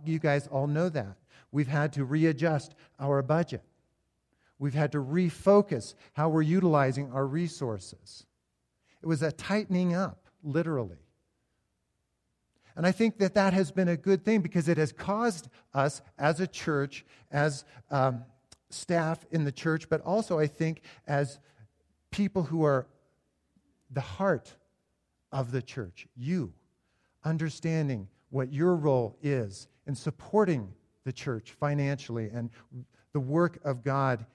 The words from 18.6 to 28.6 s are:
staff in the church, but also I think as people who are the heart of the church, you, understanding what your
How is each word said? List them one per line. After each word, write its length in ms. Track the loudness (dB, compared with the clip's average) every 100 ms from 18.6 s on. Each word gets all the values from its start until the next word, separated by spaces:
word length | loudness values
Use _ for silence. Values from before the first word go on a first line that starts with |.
| _
staff 560 | -16 -2 0 0 -4 -4
in 140 | -2
the 80 | -2
church, 380 | -2 -2 -2 -2
but 100 | -4
also 380 | 0 -2 0 0
I 80 | 0
think 340 | 0 -4 -4 -12 -20 -4
as 320 | -2 -2 -6 _ _ -20 _ _ _ _
people 340 | -2 -2 0
who 200 | -2 2
are 220 | 2 2 -2 _ _ _ _ _ _ _ _ _ _
the 100 | -8
heart 560 | -8 -4 0 0 -2 -20 _ _ _ _ _ _ _
of 200 | -6 -4
the 80 | -4
church, 480 | -6 -10 -12 -14 -20 -12
you, 380 | -4 -4 -4 -10 _ _ _ _ _ _
understanding 840 | -4 -2 -4 -4 -2 0 0 -4 -8 _ _
what 240 | -4 -4
your 200 | 2